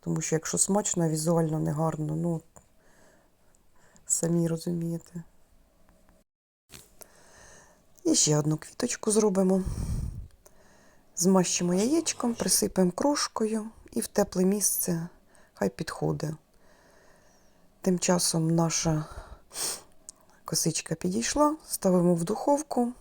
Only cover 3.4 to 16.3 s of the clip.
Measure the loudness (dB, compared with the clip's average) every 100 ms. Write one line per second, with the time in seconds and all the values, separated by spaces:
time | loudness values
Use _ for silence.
3.4 | _ _ _ _ -20 -20 -6 -2 0 2
4.4 | 0 -2 -4 -4 -4 -6 -10 -16 -16 -20
5.4 | _ _ _ _ -20 _ _ _ _ _
6.4 | _ _ _ -20 -20 -20 -20 -20 -20 -20
7.4 | -20 -20 -20 _ _ -4 0 2 4 2
8.4 | 2 -2 -6 -6 -4 -2 0 4 4 4
9.4 | 2 2 0 -4 -4 -4 -4 -8 -14 -18
10.4 | -20 -20 -20 -20 -20 -20 _ 0 4 4
11.4 | 4 0 0 2 2 2 0 -4 -4 -2
12.4 | 0 2 0 2 2 2 0 0 -2 -4
13.4 | -2 -2 -6 -14 -8 -6 -2 0 0 2
14.4 | 2 2 0 0 -2 -4 -6 -14 _ -20
15.4 | -20 -4 -4 -2 -8 -4 -2 -2 -4